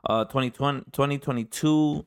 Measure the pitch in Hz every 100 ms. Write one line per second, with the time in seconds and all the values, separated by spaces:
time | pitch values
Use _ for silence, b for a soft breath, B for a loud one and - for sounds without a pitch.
0 | - 110 110 135 127 - 139 139 - -
1 | 143 143 135 123 110 - 156 156 151 147